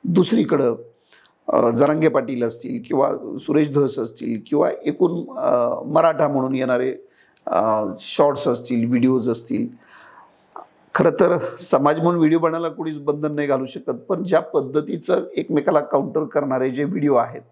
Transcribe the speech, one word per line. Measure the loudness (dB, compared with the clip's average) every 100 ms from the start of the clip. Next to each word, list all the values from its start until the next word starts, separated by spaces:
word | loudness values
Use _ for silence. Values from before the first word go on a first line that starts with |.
दुसरीकडं, | 2 2 2 2 2 2 0 -2 -8 _ _ -20 _ _ -2
अ, | 2 2
जरांगे | 4 2 4 2
पाटील | 2 -2 -4
असतील | -4 -4 -8 -8 -4
किंवा | 0 0 0 -8 -10
सुरेश | -2 0 2
धस | 2 0 -2
असतील | -8 -8 -6 -6 -2
किंवा | 0 0 0
एकूण, | -6 0 0 0 -8 -4
अ, | 0 2 0 -2
मराठा | 0 2 4 2 0
म्हणून | 0 -2
येणारे, | -2 0 0 0 -6 -14 _ _ _ -2
अ, | 0 2 0 -2 -8
शॉर्ट्स | -10 2 2 2 -2
असतील, | -2 -2 -2 0
व्हिडिओज | 2 4 2 0
असतील. | -4 -4 -4 -4 -8 _ -20 -20 -20 -20 _ _ -20 -20 _ _
खरं | 2 2
तर | 4 2 2 -2 -10
समाज | 0 2 4 2
म्हणून | 2 4
व्हिडिओ | 4 4
बनवायला | 2 -2 -6
कोणीच | -6 -8 -6
बंधन | -4 -2 -2
नाही | -4 0
घालू | 0 -2
शकत, | -8 -6
पण | -8 -4 -6
ज्या | 2 0
पद्धतीचं | 2 -2 0 -4 -4 -8 -2 -2 -2 -6
एकमेकाला | -2 0 2 0
काउंटर | 0 -2 0 -4
करणारे | -2 -2 -2 -2 -2
जे | -2
व्हिडिओ | -4 0 2
आहेत | 2 2 -6 -18